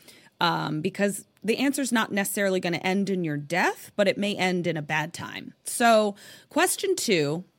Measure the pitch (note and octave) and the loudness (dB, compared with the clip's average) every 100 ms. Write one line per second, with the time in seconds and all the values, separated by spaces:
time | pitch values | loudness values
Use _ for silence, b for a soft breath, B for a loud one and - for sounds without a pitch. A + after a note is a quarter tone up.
0 | B B B - E3+ E3 D#3 D3+ F#3 - | B B B -2 0 0 -2 -2 -4 0
1 | G3+ G3 - _ G3 A#3 C4+ C#4 C4 A#3 | -2 -2 -12 _ -4 0 0 0 0 0
2 | A3 G3+ G3 G#3+ G3+ F#3 F3+ E3+ F#3+ F#3+ | 0 -2 -2 0 0 0 -2 -2 0 0
3 | G3 F#3+ E3 D3 D3 F3 C#4 - - - | 0 -2 -2 -4 -2 0 0 -2 -8 0
4 | G3 F3 G#3 G3+ F#3 F3+ E3+ D#3 D3 D#3 | 2 2 -2 0 0 0 -2 -4 -2 -2
5 | D#3+ - G#2+ G2 - - - - A#3 A3 | -2 -6 -10 -10 -14 -14 -8 2 6 6
6 | G#3 G3 B B B C#4+ F#4 - G4 F#4 | 4 -2 B B B 0 2 0 -2 -2
7 | - F3 C#3+ E3 - | 2 2 2 -2 -8